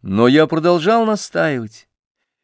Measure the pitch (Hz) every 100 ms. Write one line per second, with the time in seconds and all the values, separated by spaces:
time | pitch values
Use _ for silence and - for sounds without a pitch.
0 | - 98 120 143 156 160 165 175 160 226
1 | 220 208 - 175 160 135 110 - _ _
2 | _ _ _ _